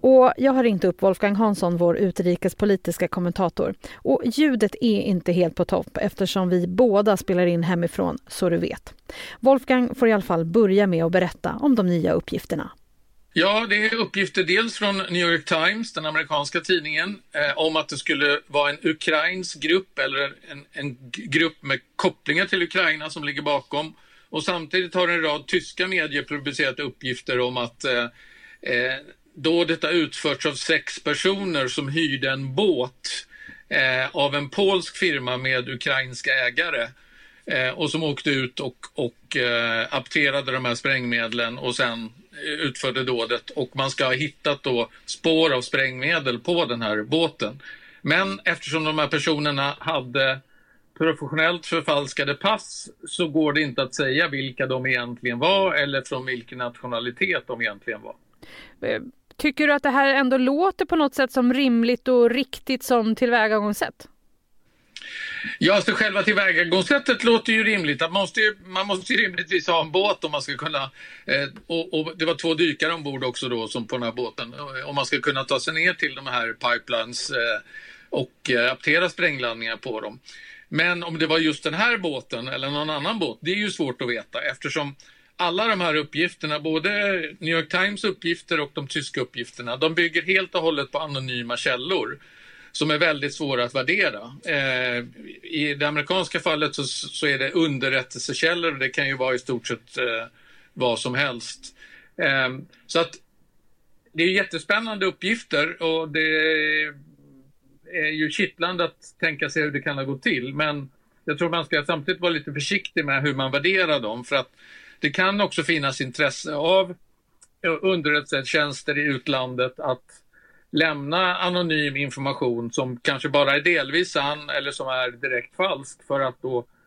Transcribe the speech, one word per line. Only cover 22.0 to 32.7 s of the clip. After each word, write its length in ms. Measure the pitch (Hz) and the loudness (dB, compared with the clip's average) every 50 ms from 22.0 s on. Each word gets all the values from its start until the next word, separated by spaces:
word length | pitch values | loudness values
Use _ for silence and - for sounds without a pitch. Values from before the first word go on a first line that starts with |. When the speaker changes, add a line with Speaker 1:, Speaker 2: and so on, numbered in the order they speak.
| - 185 - _ _ - 147 165 196 | 0 0 0 _ _ -2 0 0 0
Speaker 2:
till 180 | 190 - 190 175 | 0 0 -2 -2
Ukraina 460 | 170 - 185 185 165 156 156 147 156 | 0 0 0 2 2 2 0 -4 -10
som 140 | 143 170 151 | -10 -6 -6
ligger 180 | 143 143 139 | -6 -6 -4
bakom. 540 | 147 147 147 139 - _ - 143 151 160 160 _ - _ - - _ _ | 0 0 0 0 0 _ -4 -4 -4 -4 -8 _ -20 _ -20 -20 _ _
Och 140 | - 156 151 | -8 -6 -2
samtidigt 500 | - 180 175 160 151 - 185 185 175 - | -2 -2 -2 -4 -2 -2 -2 -2 0 0
har 140 | 180 180 170 | 0 2 2
en 140 | 175 170 | 2 2
rad 260 | 160 156 147 151 139 - | 2 0 -2 -2 -4 -2
tyska 400 | - 180 151 - - - 180 190 | -2 -2 -2 -2 -4 -4 -2 0
medier 360 | 190 180 156 151 143 143 131 | 0 -2 -2 0 -2 -4 -4
publicerat 560 | - 147 147 135 147 139 - 151 135 127 - | -4 -6 -6 -6 -6 -2 0 0 -2 0 -2
uppgifter 600 | 147 139 - _ - 127 123 123 - - 131 123 | -6 -8 -8 _ -6 -6 -6 -6 -4 -2 0 0
om 180 | 123 123 127 127 | 0 0 0 -2
att, 260 | 120 120 - - - | -4 -6 -6 -6 -2
eh, 200 | 139 127 120 120 117 - - - - - - - - - - | 0 0 0 0 -2 -6 -14 -20 -20 -20 -20 -20 -20 -20 -12
eh, 320 | - - 127 120 123 127 131 135 143 - - _ _ _ _ | -4 -2 0 0 0 0 -2 -6 -8 -16 -20 _ _ _ _
dådet 500 | - 131 160 165 170 170 165 165 160 - | -4 0 2 4 4 4 2 0 -2 0
har 80 | 151 | 0
utförts 540 | 170 175 156 139 - - - 151 139 131 - | 2 2 0 0 -4 -4 -2 -2 -2 0 -2
av 80 | 156 139 | -4 -2
sex 500 | 139 - - 240 143 - - - - - | -2 -2 0 0 0 0 -4 -12 -6 -2
personer 640 | 156 147 139 - 185 196 196 196 185 170 143 135 127 | -2 -2 2 2 2 2 2 -2 -2 0 0 0 0
som 220 | - - 143 135 | -2 -4 -4 -2
hyrde 420 | 143 160 165 151 135 139 131 135 | 0 0 0 0 0 -2 -2 -2
en 240 | 135 135 135 135 131 | -2 -2 -4 -4 0
båt, 720 | 151 208 208 | 2 4 4